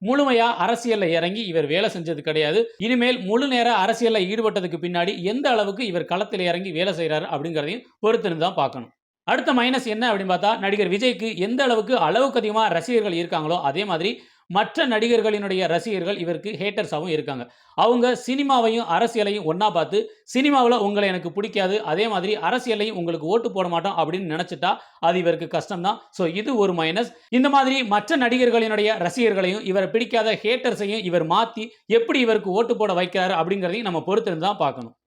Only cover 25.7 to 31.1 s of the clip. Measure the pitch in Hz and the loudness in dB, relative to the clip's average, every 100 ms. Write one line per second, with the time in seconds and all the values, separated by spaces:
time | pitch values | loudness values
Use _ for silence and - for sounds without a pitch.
25.7 | 185 185 220 - - 170 175 226 247 196 | -4 -2 -4 -8 -4 -4 -2 -2 2 2
26.7 | 170 160 185 233 - _ 240 285 277 262 | 2 0 0 -4 -8 _ 2 4 4 4
27.7 | 269 233 208 208 320 240 254 247 233 220 | 2 2 0 2 2 2 4 4 4 2
28.7 | 214 208 208 175 254 226 196 185 208 196 | 2 2 0 -2 2 2 2 0 -2 -2
29.7 | 190 190 220 240 233 220 208 208 247 262 | 0 0 0 0 0 0 0 -2 0 -2
30.7 | 185 202 220 185 | -2 -4 -4 -2